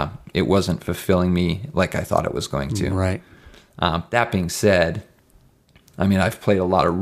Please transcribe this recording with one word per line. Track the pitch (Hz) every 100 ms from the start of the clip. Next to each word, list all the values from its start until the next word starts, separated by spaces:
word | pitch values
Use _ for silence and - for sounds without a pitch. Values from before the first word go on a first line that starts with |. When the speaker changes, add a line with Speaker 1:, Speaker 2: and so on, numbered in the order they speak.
Speaker 1:
Uh, | 71 - -
it | -
wasn't | 85 98 90 85
fulfilling | - 87 - 92 90
me | 87 87 92 107
like | 90 90
I | -
thought | - -
it | -
was | - -
going | 71 69 107
to. | -
Speaker 2:
Right. | 92 92 95 - - - - _ -
Speaker 1:
Um, | 87 85 -
that | 117 117
being | 98 85
said, | - 104 92 82 98 - _ _ _ _ _ _ _ _ -
I | 95
mean, | 95
I've | 92 -
played | - 98
a |
lot | 92 92 87
of | 87